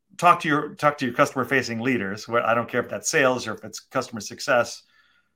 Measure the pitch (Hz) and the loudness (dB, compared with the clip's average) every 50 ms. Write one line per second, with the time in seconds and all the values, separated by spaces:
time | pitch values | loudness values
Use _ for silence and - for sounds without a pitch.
0 | _ _ _ - 170 175 165 170 - 160 147 151 - - - - 151 147 143 - | _ _ _ 2 4 4 4 4 4 0 0 0 0 -4 -6 0 0 0 2 2
1 | 139 120 120 - 143 - - 135 120 120 139 131 120 120 117 113 113 131 131 113 | -4 -2 2 2 2 2 2 -4 -2 0 0 0 0 0 -4 -2 0 0 0 0
2 | 101 95 101 107 - - 113 117 - - 113 120 117 - - 123 - - 110 101 | -2 -4 -6 -8 -6 -2 0 0 2 2 2 0 0 -2 -2 -4 -4 -4 -6 -8
3 | - - - - 135 127 127 123 113 113 104 - - 110 - - - _ - 135 | -4 -2 2 4 4 4 2 2 -2 -6 -8 -10 -12 -14 -16 -16 -14 _ -6 -6
4 | 123 - - 110 101 - 120 - - - 135 120 113 - - - _ _ _ _ | -4 -4 -8 -12 -12 -12 -12 -8 -2 2 2 2 2 0 -4 -16 _ _ _ _
5 | _ _ _ _ _ _ _ | _ _ _ _ _ _ _